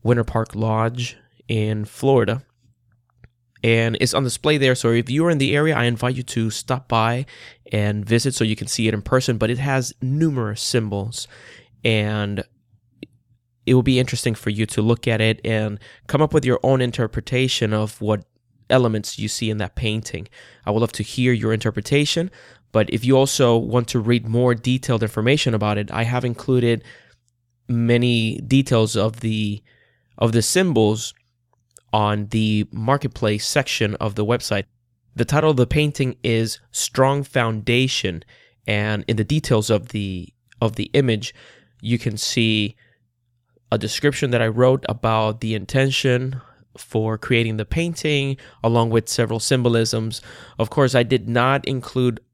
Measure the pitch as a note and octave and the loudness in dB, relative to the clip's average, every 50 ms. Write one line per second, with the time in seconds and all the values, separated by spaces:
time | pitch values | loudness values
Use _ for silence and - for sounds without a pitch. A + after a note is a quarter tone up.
0 | _ A2 A#2+ A#2+ A2+ - - A2+ A2+ - - G#2 A2 A2 A2 A2 A2+ A2+ A#2+ B2 | _ 2 2 2 0 0 -2 -2 -2 -2 -4 -4 -2 0 0 0 0 -2 -2 -4
1 | A#2+ A#2+ - - _ _ _ _ _ - A#2 A2 G#2+ G#2+ A2 G#2+ G#2 - - - | -8 -8 -10 -16 _ _ _ _ _ -4 -2 -2 0 -2 -2 -4 -6 -8 -8 -2
2 | - C3+ C3+ B2 A2 - A2 C3 - _ _ _ _ _ _ _ _ _ _ _ | 2 4 4 4 4 2 -2 -4 -6 _ _ _ _ _ _ _ _ _ _ _
3 | _ _ _ _ - _ _ _ _ _ _ _ - A#2 A#2 A#2 A2+ A#2 A2+ - | _ _ _ _ -20 _ _ _ _ _ _ _ 0 2 2 4 2 0 0 0
4 | - B2+ - - C#3 B2 - - - D3+ D3+ D3 C#3 C3 B2+ - - A#2 A#2 A#2 | -2 0 0 0 -2 -2 -4 -2 0 0 2 4 4 2 2 2 2 2 2 2
5 | A#2+ - B2 D3 E3 F3 E3 C#3+ C3+ C3 G#2 C#3+ D3+ D#3+ D3+ B2+ A#2 A#2+ A#2+ A2+ | 0 0 0 0 2 2 2 2 2 2 2 2 2 2 2 2 0 0 0 0
6 | - B2 C3 B2+ B2+ - - A#2+ A2+ A2 G#2+ - - - C3 C3 C3 _ A#2+ A2+ | -2 -2 -2 -4 -6 -6 -4 -2 -2 -2 -4 -6 -6 -6 -6 -6 -4 _ 0 2
7 | A2 A2+ A#2+ B2 C#3 - - - - - - _ _ - - G#2+ G#2 G#2 G#2 G#2 | 2 2 0 -2 -6 -8 -12 -20 -20 -20 -20 _ _ -4 -2 0 0 0 -2 -2
8 | G2+ G#2 A#2 A#2 - C#3 B2+ - A#2 A2 G#2+ - A2 G#2+ - - A2+ A2 G#2+ G#2 | 0 2 2 2 2 0 0 0 0 0 0 -4 -4 -6 -4 0 0 0 0 -2
9 | G2 - - C3 C3 - A#2+ G#2+ A2 G#2+ B2 B2 C3+ C#3 C3+ C3+ B2 - - _ | -2 2 0 2 2 2 0 0 0 -2 0 -2 -2 -2 0 -2 -2 -4 -8 _
10 | B2+ B2+ C#3 D3+ E3 D#3+ C#3+ B2+ A2+ G#2 A2 - - - - B2 A2 G#2 G2+ G2+ | -4 -2 0 0 0 0 0 0 -2 -4 -4 -6 -6 -2 -2 -2 0 0 -4 -4
11 | G2 A2+ A#2+ - - - - - - - - - - _ _ _ - A#2+ A2+ G#2+ | -4 -6 -8 -10 -14 -14 -18 -20 -20 -20 -20 -20 -20 _ _ _ 0 0 2 2
12 | G#2 G#2 G#2+ G#2+ G#2 G2+ G2+ F#2+ - _ _ _ _ _ _ _ _ _ _ _ | 0 -2 -2 -2 -4 -4 -4 -6 -8 _ _ _ _ _ _ _ _ _ _ _
13 | - _ _ _ _ _ _ _ _ _ _ _ _ - C3 B2+ A#2+ C3 C3 B2 | -20 _ _ _ _ _ _ _ _ _ _ _ _ 2 2 4 4 4 2 2
14 | B2+ B2+ - A#2+ - B2 A2 - - A#2 G#2 G#2+ A2 G#2 - - G#2+ A2+ A#2 A2+ | 0 0 -4 -4 -2 -4 -4 -2 -4 -6 -2 -2 -4 -2 -2 -2 2 2 0 0
15 | - B2 A2+ G#2+ A2 A2 A2+ - - A2+ A2+ G#2+ G#2+ G#2+ G#2 G#2 - - - - | 0 -2 0 2 2 0 0 -2 -4 -4 -2 -2 -2 -4 -6 -10 -14 -20 -20 -20
16 | _ - - C#3 D#3 D3 - D#3+ C3+ B2+ B2 - - C3 C3+ C3 B2+ A#2+ - - | _ -4 2 2 2 4 2 2 2 2 0 2 2 2 2 2 2 -2 -2 -4
17 | A#2+ A2 - - - - C3 B2 C3 B2+ - - A#2+ G#2+ G#2+ G#2+ G#2+ G#2 - - | -4 -4 -4 -8 -6 -2 0 0 0 0 0 0 0 0 0 0 -2 -2 -6 -6
18 | G#2+ G#2 G#2+ G2+ - _ _ _ _ _ _ _ _ _ - C3 B2 A#2 G#2+ G#2+ | -2 -2 -2 -2 -2 _ _ _ _ _ _ _ _ _ 4 4 4 4 0 -2
19 | G#2 - - - G2+ G#2+ - - A#2 A2 G#2+ G#2 G#2 G#2 _ - B2 A2 G#2+ A2 | -4 -6 -8 -6 -6 -6 -4 -4 -2 -2 -2 -2 -4 -6 _ -4 -4 -2 -2 -4
20 | A2 - - E2 - - _ - - - - _ _ - G#2 A2 A#2 G#2+ - - | -6 -6 -10 -10 -12 -14 _ -20 -20 -20 -20 _ _ -2 0 2 0 0 -2 -6
21 | G#2+ - - - B2+ B2+ B2 A2 A2+ A2 A2+ A2 - C3 - A2 G#2 - C#3+ C#3+ | -8 -6 -2 0 2 2 2 2 0 0 -2 0 -2 -2 -4 -4 -4 0 2 2
22 | D3 C#3+ - E3+ E3+ F#3 - - - - - _ _ _ - A2 G#2+ - - A2 | 2 2 0 -2 -2 -4 -8 -16 -20 -20 -20 _ _ _ 0 0 2 2 0 -2
23 | A#2 B2+ C3+ C3 C3+ C3+ - - C3+ A#2+ A#2 A#2 A#2 B2 A#2 B2 A#2 - - B2 | 2 4 6 6 4 4 2 2 4 4 4 4 2 2 0 0 0 0 -2 -2
24 | G#2+ A2+ A#2+ A#2+ A#2 A2 A2+ A#2+ B2 B2 A#2+ A2+ - B2+ B2+ C3 - - B2 A2 | 0 2 0 0 0 0 0 2 2 2 2 0 0 -2 -2 -2 0 -2 -2 0
25 | A2+ G#2+ - - A2 A#2+ C#3+ D3+ - C3 A2+ G#2+ G#2 G#2 G#2 G#2 G#2 - - - | -2 -2 -2 -2 2 2 2 2 2 0 0 0 0 0 0 -2 -4 -4 -4 -4
26 | A#2 A#2+ B2 B2 B2 B2 A#2+ - - - C3 B2 A#2+ A#2 A#2 A2 - - - - | -2 -2 -2 -2 -2 -2 -6 -4 -2 2 2 4 4 2 2 0 -2 -12 -20 -20
27 | _ _ _ _ _ _ _ _ _ _ _ _ _ - A#2+ A#2 A#2 A#2 A#2+ A#2+ | _ _ _ _ _ _ _ _ _ _ _ _ _ -4 0 0 2 4 4 4
28 | A#2+ B2 A#2+ A#2 A2 A2 - - - A#2 C3 C3+ C3+ - B2+ A2+ A2 G#2+ A2 A2 | 4 2 2 2 2 0 -2 -4 -2 2 2 2 4 4 2 2 2 2 2 0
29 | G2 A2 G#2+ - - A2+ A2 G#2+ G#2+ G#2 G#2 G#2+ _ _ _ _ _ _ _ _ | 0 0 -2 -4 -4 -2 -2 -2 -2 -4 -4 -6 _ _ _ _ _ _ _ _
30 | _ _ _ - A2+ A2+ A2+ A#2 A2 - - F3+ F#3+ F3+ D3 A2+ A2 G#2 G#2+ A2+ | _ _ _ -2 0 2 2 2 0 2 2 2 2 4 4 4 4 4 2 0
31 | - - - _ _ _ _ _ _ _ _ _ _ _ _ - _ _ - G#2+ | -4 -10 -12 _ _ _ _ _ _ _ _ _ _ _ _ -20 _ _ 0 0
32 | G#2 G#2 G#2 G#2+ G#2 G#2 A2+ A2 A2 A2 G#2+ G#2 G#2 - - - A2 A#2+ C#3 C#3+ | 2 2 0 -2 -4 -2 -2 0 0 2 2 0 -2 -4 -6 -6 0 0 0 0
33 | - B2+ - - - G#2+ G#2+ G#2 - - - D3 C3 - - - A2+ G#2 G#2 - | 0 -6 -4 -2 -2 0 0 -2 -4 -2 0 0 0 0 -2 -2 -2 -2 -2 -4
34 | - G#2+ G2+ A2 G#2+ G#2 A#2+ A#2+ - - G#2+ G2+ F#2+ _ _ _ _ _ _ _ | -4 -4 -2 -2 0 0 0 -2 -2 -2 -4 -4 -4 _ _ _ _ _ _ _
35 | _ _ _ - A#2+ - C#3 D3+ D#3 D#3 D3+ B2+ B2 A#2 - D3+ D3+ D3 C#3+ - | _ _ _ -4 -2 0 2 2 2 2 4 2 2 2 2 0 0 0 -2 -2
36 | C#3 B2+ A2+ _ - B2+ A2+ A2 A2+ A2 - - _ _ - - - - _ - | -4 -4 -4 _ -2 0 0 0 0 -2 -6 -10 _ _ -8 -6 -6 -4 _ 2
37 | C3 C3+ C#3 C#3+ C#3 - - C3+ A#2+ A2+ A2+ A2 G#2 - A#2 B2 C3 C3 - - | 2 4 4 0 -4 -2 -2 -2 0 0 -2 -4 0 0 2 2 2 0 -2 -2
38 | - G2+ F2 D#2+ - _ - _ _ _ _ _ _ - G#2+ G#2 G#2 G#2+ G#2+ G#2 | -2 -4 -4 -4 -12 _ -20 _ _ _ _ _ _ -2 -2 0 0 0 -2 -2
39 | - - A2+ G#2+ G#2+ - D3 D#3 - - B2+ A2 G#2 - A2+ G2+ - - - G#2 | -2 -2 -2 -2 0 0 0 -2 0 2 0 2 2 2 0 0 0 -4 -8 -6
40 | G2+ G2 F#2+ F2+ F2+ - _ _ _ _ _ _ A2+ A2 G#2+ - G#2+ - - C#3 | -6 -4 -6 -8 -10 -12 _ _ _ _ _ _ -2 -2 -2 -4 -8 0 0 2
41 | C#3 B2 A2+ G#2+ A2+ - - - - - - _ _ _ _ _ - A2 A#2+ A#2 | 2 2 0 -2 -4 -10 -14 -16 -20 -20 -20 _ _ _ _ _ -4 -2 -2 -2
42 | - A#2+ G#2 G#2+ - - - B2 A2+ A2 A2 G#2+ G#2 G#2 - _ _ _ _ _ | -2 -4 -4 -4 -6 -2 0 2 2 2 2 0 0 -2 -6 _ _ _ _ _
43 | _ _ _ _ _ _ _ _ _ _ _ _ _ _ A#2 A2+ A2 G#2+ - - | _ _ _ _ _ _ _ _ _ _ _ _ _ _ -4 -2 -2 -4 -6 0
44 | - C#3+ C#3 - - C3 A#2+ A#2 A#2 A2 G#2+ A#2 B2+ B2+ C3 B2 - - A2 A2+ | -2 -2 0 0 -2 0 0 0 0 0 2 4 4 4 4 2 0 -4 -6 -2
45 | - A2+ A2 A2 A2 G#2+ G#2+ A2+ - A2 A2 G#2+ G2 - - C3+ C3+ C#3 C3+ - | 0 0 0 2 0 0 -2 -4 -4 -4 -4 -4 -6 -2 0 0 2 2 0 0
46 | - C3+ B2 B2 C3 C3 C3+ B2+ - - _ _ _ _ _ - - _ - A2 | 0 2 0 0 0 -4 -8 -8 -12 -16 _ _ _ _ _ -20 -20 _ -2 -2
47 | A2 A2 A2 G#2+ - - B2 A#2 A#2 A2+ A2 G#2+ G#2+ - - D#3 E3+ F3 E3 - | 0 0 -2 -4 -2 0 2 2 2 0 -2 -4 -4 -4 -2 -2 -2 -4 -6 -4
48 | - D#3 D3+ C#3 C#3 C#3 C3+ - - - - _ - A2+ A#2 A#2+ A#2 A#2 A2+ A#2 | -2 -2 0 0 0 -2 -6 -8 -10 -20 -14 _ 0 2 2 4 2 4 2 0
49 | A2 - - - A#2 G#2 A2 A2+ - - C#3 B2+ A#2+ A#2+ A#2 A#2 A#2 A2+ - A2+ | 0 0 -2 -2 -2 -2 -2 -4 0 0 0 2 2 2 2 2 2 0 -2 -4
50 | A2 A2+ A2 - - - - - - - - - A2+ G#2+ - D3+ C#3 B2 B2+ B2 | -4 -4 -8 -10 -14 -16 -20 -20 -20 -20 -4 -4 -4 -2 2 2 2 4 4 2
51 | B2 A2 C3 A#2+ - A2+ A#2 A#2+ A#2+ C3 C3+ C#3 - - C#3 B2+ B2+ - - C3 | 2 4 0 0 0 0 0 2 2 2 2 0 -2 -4 -6 -6 -6 -6 -2 0
52 | B2+ B2 A#2 A#2 _ _ | 0 0 0 -4 _ _